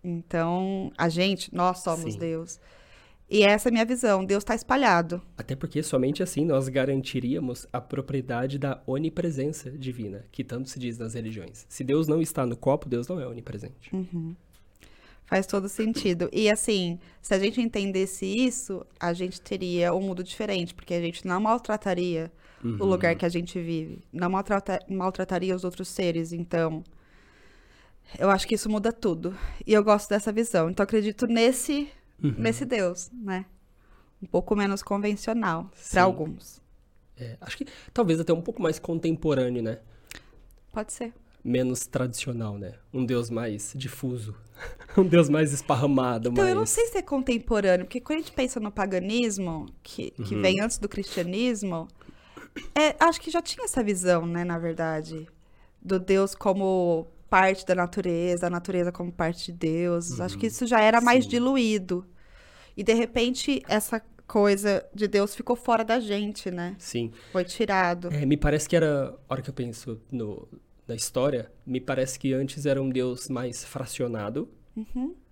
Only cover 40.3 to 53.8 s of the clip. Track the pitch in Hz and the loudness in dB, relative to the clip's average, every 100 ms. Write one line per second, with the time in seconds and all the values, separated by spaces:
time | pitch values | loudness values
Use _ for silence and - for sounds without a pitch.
40.3 | - - - _ 220 220 - 233 - - | -20 -20 -20 _ -8 -8 -8 -10 -10 -20
41.3 | - - 123 127 123 - - 127 120 - | -12 -2 0 2 -2 -4 -2 -2 -4 -6
42.3 | 120 110 101 92 - - 127 123 123 117 | -4 -4 -6 -10 -12 -10 -4 0 0 0
43.3 | 117 117 104 - 135 131 - 131 123 107 | -2 -4 -4 -8 -8 -10 -6 -6 -4 -8
44.3 | 107 - - - - - - 190 170 147 | -12 -18 -14 -14 -14 -2 4 6 6 6
45.3 | 151 156 139 - 131 143 135 127 117 117 | 4 2 0 0 2 4 4 2 0 0
46.3 | 120 381 381 440 - 466 403 - 277 262 | 2 4 4 0 2 2 0 -2 -2 0
47.3 | 233 - 220 196 180 180 254 - 311 320 | -2 2 2 4 4 2 -8 -4 -4 -4
48.3 | - 262 247 214 208 196 185 185 226 240 | -2 -2 -2 -6 -4 -2 -2 0 0 0
49.3 | 196 180 160 - - - - - - 104 | -2 -4 -6 -8 -16 -16 -10 -10 -8 -4
50.3 | 208 190 190 220 - 202 - 190 - 175 | 2 4 4 0 -2 -6 -6 -6 -4 -4
51.3 | 190 247 220 202 165 165 - - - - | 0 0 0 -4 -6 -8 -16 -20 -20 -20
52.3 | - - - - - 302 - 330 330 - | -20 -16 -14 -4 2 2 6 4 4 -2
53.3 | 339 339 - 480 - | -4 -4 -6 -4 0